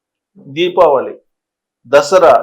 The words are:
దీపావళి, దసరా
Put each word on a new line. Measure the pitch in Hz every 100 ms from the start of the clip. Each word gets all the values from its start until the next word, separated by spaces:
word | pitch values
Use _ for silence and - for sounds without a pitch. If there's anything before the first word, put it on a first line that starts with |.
| _ _ _ _ 139 143
దీపావళి, | 175 180 165 135 - - _ _ _ _ _ _ 120 139
దసరా | 143 185 160 127